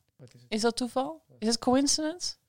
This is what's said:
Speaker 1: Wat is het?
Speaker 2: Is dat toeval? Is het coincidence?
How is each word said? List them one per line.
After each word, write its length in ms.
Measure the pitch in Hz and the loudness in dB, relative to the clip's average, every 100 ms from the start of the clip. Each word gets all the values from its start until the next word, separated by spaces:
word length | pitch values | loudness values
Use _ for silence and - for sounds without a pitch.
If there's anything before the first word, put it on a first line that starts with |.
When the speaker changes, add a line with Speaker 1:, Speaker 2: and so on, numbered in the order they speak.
| _ _ | _ _
Speaker 1:
Wat 180 | 127 | -20
is 60 | 123 | -20
het? 100 | _ | _
Speaker 2:
Is 80 | 214 | 0
dat 160 | 233 226 | 0 0
toeval? 460 | 247 262 269 320 _ - | -4 -2 -4 -8 _ -4
Is 80 | 214 | -2
het 100 | 233 | 0
coincidence? 760 | 254 254 285 - 311 349 - - | 4 4 4 0 -2 -4 -8 -10